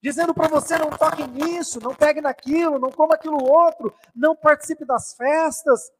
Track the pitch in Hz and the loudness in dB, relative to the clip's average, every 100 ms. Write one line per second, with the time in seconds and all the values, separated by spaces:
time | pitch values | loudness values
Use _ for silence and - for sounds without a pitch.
0 | 254 277 339 330 320 302 - 330 311 - | -6 -2 -2 0 0 0 0 -2 -2 0
1 | 311 320 269 254 320 349 330 247 233 269 | 0 0 -8 -6 -4 -4 -8 -8 -10 0
2 | 302 302 294 - 254 311 339 277 262 - | 0 2 -4 -6 -4 -2 0 -2 -4 0
3 | 311 311 311 302 262 311 339 320 226 _ | 2 2 0 -2 4 6 4 0 -10 _
4 | _ 233 302 311 302 294 - 311 277 262 | _ -2 0 2 2 2 -2 -10 -4 -4
5 | - - 254 311 320 - 302 240 - _ | -4 -6 -2 0 0 -2 0 0 0 _